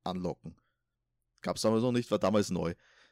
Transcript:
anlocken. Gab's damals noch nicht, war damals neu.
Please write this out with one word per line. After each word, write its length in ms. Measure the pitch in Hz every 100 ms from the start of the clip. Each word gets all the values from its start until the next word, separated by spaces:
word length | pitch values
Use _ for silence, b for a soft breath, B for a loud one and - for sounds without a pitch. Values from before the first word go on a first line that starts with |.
| 90
anlocken. 500 | 92 90 - 80 - _ _ _ _ _ _ _ _
Gab's 200 | - 90
damals 220 | 110 110
noch 80 | 123
nicht, 180 | 120 120
war 100 | 104
damals 320 | 95 107 101
neu. 220 | 90 85 87 b b b